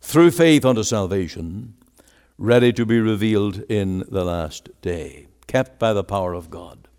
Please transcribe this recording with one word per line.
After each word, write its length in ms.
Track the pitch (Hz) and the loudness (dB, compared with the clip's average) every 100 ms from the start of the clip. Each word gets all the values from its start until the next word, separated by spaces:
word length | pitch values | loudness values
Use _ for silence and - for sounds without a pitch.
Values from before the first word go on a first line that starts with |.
through 320 | - 151 170 | -2 4 4
faith 320 | - 165 151 | 6 4 6
unto 180 | 131 120 | 4 0
salvation, 920 | 107 110 95 98 87 - 85 95 120 104 _ _ _ _ _ _ | 0 -2 -2 -2 -4 -8 -10 -10 -12 -18 _ _ _ _ _ _
ready 360 | 104 120 120 | 2 4 4
to 120 | 117 | 2
be 160 | 117 117 | 0 2
revealed 640 | 110 107 110 107 101 95 - | 2 0 0 0 0 -6 -6
in 360 | 107 98 95 95 | -4 -2 -4 -4
the 160 | 98 | -4
last 440 | 90 85 78 - - - | -4 -4 -6 -10 -20 -12
day." 460 | 92 85 78 69 71 _ _ | -8 -8 -10 -16 -20 _ _
Kept 320 | 131 127 _ | -4 -4 _
by 140 | 113 | -2
the 100 | 104 | -2
power 300 | 95 101 92 | -2 -4 -4
of 180 | 87 82 | -8 -12
God. 380 | 85 85 - _ | -18 -18 -20 _